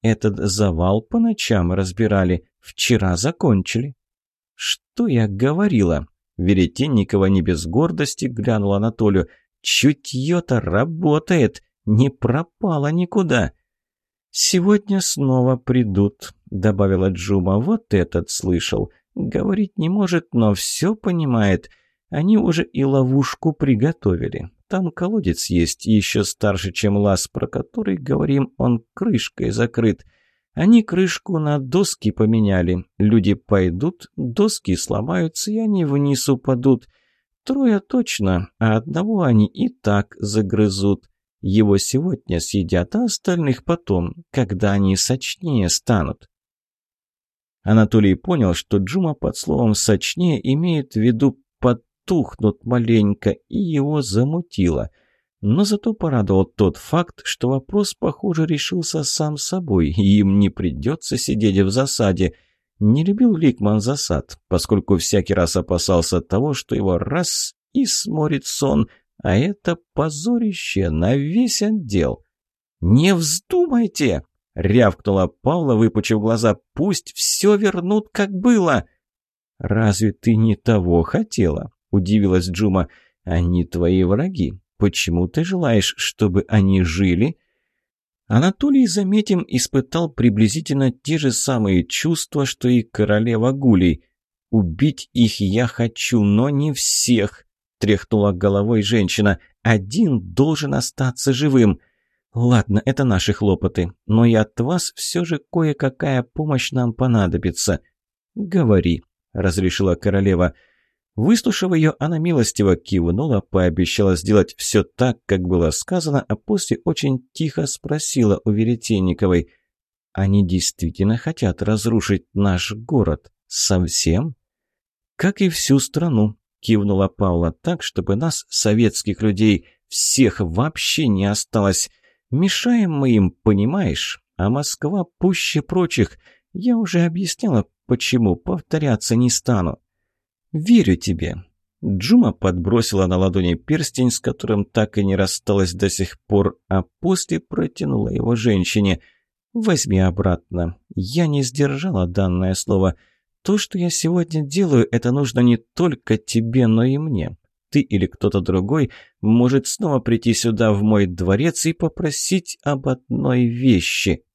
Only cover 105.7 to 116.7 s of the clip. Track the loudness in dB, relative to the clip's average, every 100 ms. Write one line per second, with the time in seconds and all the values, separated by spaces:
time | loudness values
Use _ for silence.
105.7 | 0 -4 -4 -2 -2 -4 -6 -2 -2 -2
106.7 | -2 -2 -2 0 2 2 0 -4 -4 -2
107.7 | -4 _ _ _ _ _ -12 -4 0 4
108.7 | 4 2 -2 _ _ _ -4 -2 0 -2
109.7 | 0 0 0 0 0 2 2 0 -2 _
110.7 | _ _ _ _ -4 2 2 2 -2 0
111.7 | 2 2 0 -4 -2 0 2 0 2 2
112.7 | 2 0 -2 0 0 0 -2 0 0 0
113.7 | 0 -2 0 2 0 2 2 2 -2 0
114.7 | 0 0 _ -2 -2 _ -4 0 0 0
115.7 | -2 -4 -4 -2 -4 -2 -8 -2 -4 -2